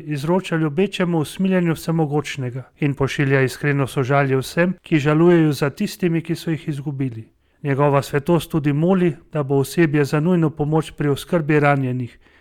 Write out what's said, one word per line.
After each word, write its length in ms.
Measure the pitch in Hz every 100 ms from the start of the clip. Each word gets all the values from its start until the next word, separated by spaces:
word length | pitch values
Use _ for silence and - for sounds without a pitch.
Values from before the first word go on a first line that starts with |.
| 151
izroča 500 | 151 147 185 190 165
ljubečemu 640 | 160 143 196 - 180 170
usmiljenju 560 | 143 - 190 185 170
vsemogočnega 880 | 160 - 165 151 147 147 - 127 127 127 _
in 140 | 147
pošilja 480 | 139 135 - 139 139
iskreno 440 | 131 - 147 139 131
sožalje 500 | - 123 139 139 131
vsem, 380 | 127 - 180 180
ki 160 | - 160
žalujejo 540 | 139 151 175 170 156
za 180 | 139 143
tistimi, 520 | - 208 - 180 165
ki 120 | 160
so 160 | 160 -
jih 180 | 160 -
izgubili. 600 | 143 143 135 135 113 113 _ _ _
Njegova 400 | 143 135 147 139
svetost 480 | - 147 139 170 -
tudi 220 | 165 147
moli, 440 | 143 170 190 175 - -
da 100 | 156
bo 160 | 139 139
osebje 440 | 135 - 165 147
za 160 | 139 151
nujno 300 | 160 180 160
pomoč 420 | - 147 156 - -
pri 120 | 147
oskrbi 520 | 135 - 175 147 151
ranjenih 580 | 143 139 131 127 120 - _ _